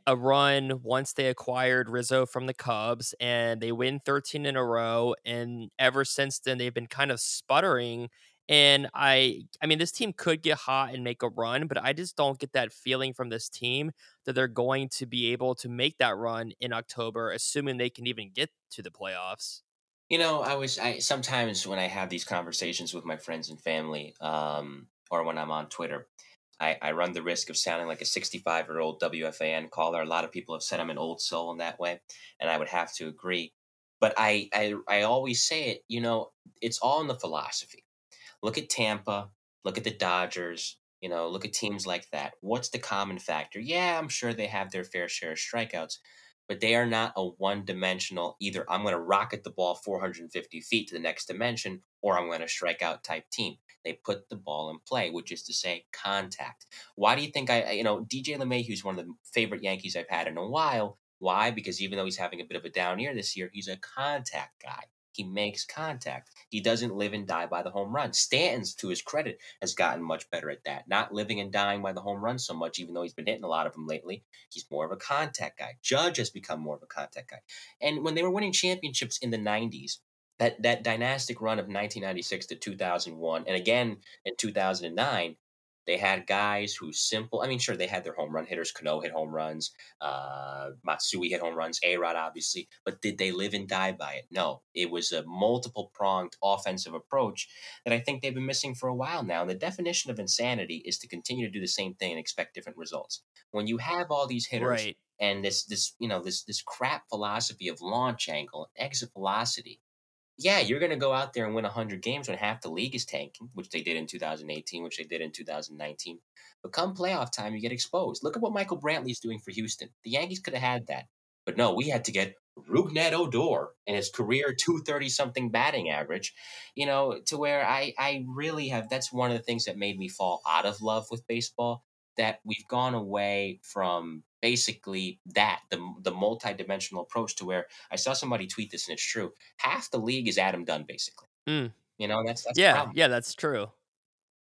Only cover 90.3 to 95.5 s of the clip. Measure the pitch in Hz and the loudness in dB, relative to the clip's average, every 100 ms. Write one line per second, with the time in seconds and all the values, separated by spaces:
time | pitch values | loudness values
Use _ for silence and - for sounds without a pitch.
90.3 | 69 69 69 69 67 80 76 - 92 87 | -8 -8 -8 -10 -6 -4 -2 0 0 0
91.3 | 87 85 82 82 82 87 87 85 82 80 | 0 -2 -2 -2 0 2 2 2 0 -2
92.3 | 85 - 95 - - 98 - 107 98 95 | -4 -4 -4 -8 -8 -8 -2 -2 0 0
93.3 | 90 101 104 95 95 95 92 71 67 - | 0 -2 -2 -2 0 0 -2 -6 -8 -6
94.3 | 92 80 65 _ 90 90 87 - 82 80 | 0 0 -2 _ -2 0 0 0 -2 -4
95.3 | 90 107 | 2 4